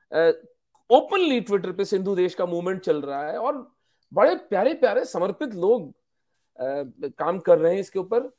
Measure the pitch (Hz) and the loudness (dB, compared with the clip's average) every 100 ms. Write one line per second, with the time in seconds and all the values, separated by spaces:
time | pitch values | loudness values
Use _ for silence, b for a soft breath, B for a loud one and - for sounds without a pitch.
0 | - 156 165 - - _ _ _ - 269 | -6 0 2 0 -6 _ _ _ 4 4
1 | - 392 339 247 190 202 180 180 196 196 | 4 0 2 0 0 -4 -4 -6 -4 -2
2 | 190 190 180 180 180 170 180 190 180 151 | -2 -2 -2 -2 -4 -2 -4 -4 -2 -4
3 | 139 139 151 214 240 294 - _ _ _ | -4 -8 -6 -6 -4 -6 -10 _ _ _
4 | _ 156 269 359 - 190 240 330 240 220 | _ 4 4 4 -2 0 0 2 2 2
5 | - 175 190 190 294 196 185 240 147 - | -2 -2 -2 -2 -6 -2 2 2 -2 -18
6 | _ _ _ _ _ - 131 143 139 - | _ _ _ _ _ -8 -6 -6 -8 -10
7 | 143 - 151 185 180 170 165 196 185 190 | -10 -6 -4 -2 2 4 4 0 -4 -8
8 | 185 233 285 | -2 -4 -4